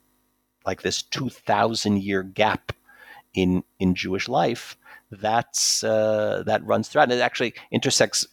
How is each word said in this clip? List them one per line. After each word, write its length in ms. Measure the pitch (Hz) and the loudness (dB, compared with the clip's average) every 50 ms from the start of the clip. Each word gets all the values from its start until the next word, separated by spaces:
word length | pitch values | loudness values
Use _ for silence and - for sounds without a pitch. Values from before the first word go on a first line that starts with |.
| _ _ _ _ _ _ _ _ _ _ _ _ - | _ _ _ _ _ _ _ _ _ _ _ _ -6
like, 160 | 98 95 - | -6 -6 -4
this 220 | - 87 - - - | -4 -4 -4 -4 -8
two 260 | - - - 135 120 | -8 -8 -6 -6 -8
thousand 720 | - - - - 107 101 110 113 113 107 - 107 104 101 | -10 -10 -4 -2 0 2 2 0 0 -2 0 0 0 0
year 220 | 98 98 98 95 92 | 0 0 -2 -2 -4
gap 480 | 95 98 - 107 107 95 - _ - - _ _ _ - - - - - - _ _ - | -4 -2 0 0 0 0 -2 _ -12 -14 _ _ _ -20 -20 -20 -20 -20 -20 _ _ 0
in, 280 | 95 92 90 92 90 - _ _ - | 2 2 4 2 0 -2 _ _ 0
in 160 | 95 92 90 | 0 0 0
Jewish 340 | - - 95 92 98 - - | 0 -2 -4 -4 -4 -4 -2
life. 480 | 123 151 170 135 117 - - - - _ _ - - - _ - | 0 0 0 0 -2 -4 -10 -16 -20 _ _ -20 -20 -20 _ -20
That's, 720 | 107 95 104 107 110 117 120 _ - - - - - - - | -16 -4 -2 0 0 0 -2 _ -4 -2 0 0 0 0 0
uh, 580 | 110 110 110 107 107 107 107 107 104 101 95 90 - | 0 2 2 2 2 2 0 0 -2 -2 -4 -2 -2
that 180 | 107 104 - | -2 -2 0
runs 240 | 104 107 107 110 - | 2 0 0 0 0
throughout. 220 | - 147 147 120 | 2 2 4 4
And 80 | 123 123 | 4 2
it 40 | 120 | 0
actually 300 | 120 - - 127 113 - - - - | 0 0 0 -2 -2 -4 -8 -14 -2
intersects 560 | - - - 135 - - 123 104 - - - - | -2 0 0 2 4 4 4 4 2 -2 -4 -4